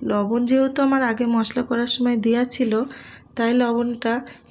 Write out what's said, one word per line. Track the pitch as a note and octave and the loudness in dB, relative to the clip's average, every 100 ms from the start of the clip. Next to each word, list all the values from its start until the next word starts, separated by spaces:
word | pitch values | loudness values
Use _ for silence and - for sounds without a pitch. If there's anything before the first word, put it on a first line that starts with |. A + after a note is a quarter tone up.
| A3+ | 0
লবণ | G#3 G3+ A#3 B3 | 0 0 0 2
যেহেতু | C4 C4 C4+ | 2 2 2
আমার | C#4 C4+ | 2 2
আগে | B3+ A3 A#3+ A#3 | 0 0 0 2
মশলা | A3 - | 0 -2
করার | B3 A#3 A#3+ - | -2 -2 0 0
সময় | B3 A#3+ | 0 0
দেয়া | A3 A#3 B3 | 2 2 0
ছিল, | - A#3+ G#3+ C4+ - - - - | 0 0 0 -2 -8 -20 -20 -18
তাই | - A#3 B3 | -2 2 2
লবণটা | A#3+ A#3 A#3+ A#3 A#3 A#3 C4+ - - | 2 0 -2 -2 -2 -2 -4 -18 -10